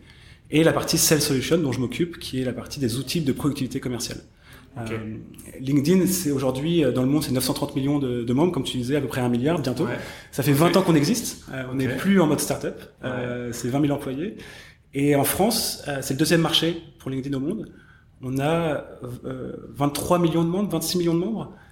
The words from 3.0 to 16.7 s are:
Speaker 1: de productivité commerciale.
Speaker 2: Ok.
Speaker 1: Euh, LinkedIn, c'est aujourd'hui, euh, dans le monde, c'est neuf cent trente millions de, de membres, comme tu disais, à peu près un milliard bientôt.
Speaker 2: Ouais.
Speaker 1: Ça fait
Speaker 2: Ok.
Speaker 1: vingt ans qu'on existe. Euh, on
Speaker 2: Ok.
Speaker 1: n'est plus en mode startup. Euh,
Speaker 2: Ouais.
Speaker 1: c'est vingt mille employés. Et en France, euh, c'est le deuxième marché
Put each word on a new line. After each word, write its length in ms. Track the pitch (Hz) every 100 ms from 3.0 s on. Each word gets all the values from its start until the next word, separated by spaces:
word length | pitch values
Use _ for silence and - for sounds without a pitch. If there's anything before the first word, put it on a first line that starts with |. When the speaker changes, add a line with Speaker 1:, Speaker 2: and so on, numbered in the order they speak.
| 131 175
Speaker 1:
de 120 | 139
productivité 460 | 120 151 - 127 135
commerciale. 380 | 131 120 - - - _ - - - 131
Speaker 2:
Ok. 140 | 113
Speaker 1:
Euh, 240 | 110 107 110 - - - -
LinkedIn, 460 | 131 143 127 190 165
c'est 260 | - 147
aujourd'hui, 520 | 139 131 127 151 170
euh, 60 | 135
dans 100 | 123
le 60 | 127
monde, 140 | 147
c'est 100 | 139
neuf 120 | 127
cent 100 | 127
trente 200 | 143 - 143
millions 220 | 135 147
de, 240 | 131 120
de 80 | 117
membres, 200 | 123 170
comme 120 | 117
tu 120 | 120 127
disais, 200 | 120 147
à 40 |
peu 60 | 127
près 140 | 135
un 80 | 123
milliard 320 | 120 135 170
bientôt. 240 | 135 120 151
Speaker 2:
Ouais. 100 | 127 - - -
Speaker 1:
Ça 100 | -
fait 80 | 143
Speaker 2:
Ok. 60 | 139
Speaker 1:
vingt 180 | 170 185
ans 60 |
qu'on 140 | 185 160
existe. 480 | 143 240 - - -
Euh, 100 | 135 127
on 60 |
Speaker 2:
Ok. 20 | 131
Speaker 1:
n'est 180 | 131 131
plus 240 | 190 196
en 60 | 156
mode 140 | 143
startup. 340 | - 123 151 - - -
Euh, 420 | 131 127 123 123 123
Speaker 2:
Ouais. 60 |
Speaker 1:
c'est 160 | 113 127
vingt 100 | 135
mille 120 | 147
employés. 440 | 139 - 131 185 - - - - - _
Et 200 | 139 143
en 100 | 143
France, 580 | 135 - 202 226 - - -
euh, 120 | 139
c'est 120 | 127
le 40 | 135
deuxième 220 | 151 170
marché 420 | 156 - 165